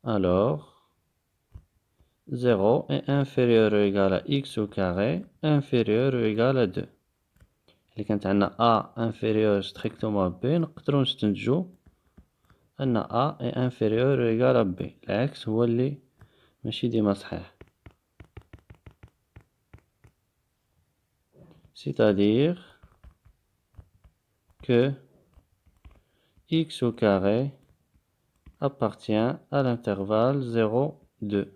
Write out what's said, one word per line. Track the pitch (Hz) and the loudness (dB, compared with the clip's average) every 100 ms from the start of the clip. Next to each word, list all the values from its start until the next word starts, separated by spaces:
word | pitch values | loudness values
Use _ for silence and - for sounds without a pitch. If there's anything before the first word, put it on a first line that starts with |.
Alors, | - 107 90 92 113 147 - _ _ _ _ _ _ _ _ - _ _ _ _ _ _ - | -2 0 2 2 2 -2 -8 _ _ _ _ _ _ _ _ -20 _ _ _ _ _ _ -10
zéro | 127 123 104 101 131 - | -2 2 4 4 2 0
est | 139 - | -4 0
inférieur | 143 139 - 123 113 110 | 0 0 0 4 6 4
ou | 104 | 4
égal | 101 98 95 | 2 2 2
à | 92 - | 2 0
x | 143 139 - | -4 -4 -6
au | 101 | -4
carré, | - 92 87 107 170 202 _ | -2 -2 0 -2 -2 -8 _
inférieur | 156 147 139 123 110 110 135 | 0 0 0 0 2 2 0
ou | 127 113 | 0 -2
égal | 107 120 131 | 2 0 2
à | 107 | 0
deux. | - 92 _ _ _ _ _ _ _ _ _ _ | -2 -10 _ _ _ _ _ _ _ _ _ _
اللي | - | -12
كانت | 101 104 95 | -4 -4 0
عندنا | 101 98 - | 0 0 2
A | 117 110 - - | 2 2 0 -6
inférieur | 117 110 113 107 107 101 | -6 -4 -2 2 2 0
strictement | 95 - 110 - 110 104 92 | -2 -8 -10 -6 -4 0 -2
à | |
B, | 90 123 | -2 -2
نقدروا | 170 165 - - 143 | -2 -2 -6 -2 0
نستنتجوا | 131 - 107 98 107 151 180 - _ _ _ - _ _ _ _ _ - | 0 -2 -2 -2 -2 -2 -4 -14 _ _ _ -20 _ _ _ _ _ -6
أن | 135 113 | -2 -2
A | - 113 143 - | -2 -2 -2 -4
est | 123 - | -6 -2
inférieur | 127 - 110 110 131 135 | -4 0 0 2 2 2
ou | 117 113 | 0 2
égal | 127 123 | 4 4
à | |
B. | 101 90 - - - | 2 -2 -10 -12 -6
العكس | 101 139 - 117 | -2 -2 -6 -4
هو | 110 | 0
اللي | 120 117 131 143 _ _ - _ _ _ | 0 0 -2 -4 _ _ -20 _ _ _
ماشي | 113 - 127 | -10 -4 -2
ديما | 113 107 | 0 0
صحيح. | 98 - 85 90 _ - _ - _ _ _ - - _ - _ - - _ - _ _ - _ _ _ - _ _ - _ _ _ _ _ _ _ _ _ _ _ _ _ - - _ | -2 -6 -12 -14 _ -20 _ -20 _ _ _ -20 -20 _ -20 _ -20 -20 _ -20 _ _ -20 _ _ _ -20 _ _ -20 _ _ _ _ _ _ _ _ _ _ _ _ _ -20 -20 _
C'est-à-dire | - 147 135 110 98 101 110 156 175 - _ - _ - _ _ _ _ _ _ - - _ _ _ _ _ _ _ | -14 -10 0 2 4 2 2 0 -2 -12 _ -20 _ -20 _ _ _ _ _ _ -20 -20 _ _ _ _ _ _ _
que | - 120 135 139 - _ _ - _ _ _ _ - _ _ _ _ _ _ | 0 2 2 -2 -14 _ _ -20 _ _ _ _ -20 _ _ _ _ _ _
x | 160 160 - | -2 -2 -2
au | 120 | -4
carré | 117 110 98 98 113 139 - _ _ _ _ _ _ _ _ - _ | 2 2 4 2 0 -2 -8 _ _ _ _ _ _ _ _ -20 _
appartient | 143 139 110 - - | -6 -2 -6 -6 -4
à | 107 117 151 _ 143 | 0 0 -4 _ -2
l'intervalle | 131 120 - 98 98 107 120 139 | 0 -2 -4 -4 0 2 2 0
zéro, | 123 117 110 117 147 - _ _ | -2 0 0 0 -2 -6 _ _
deux. | 104 101 95 | -4 -2 -4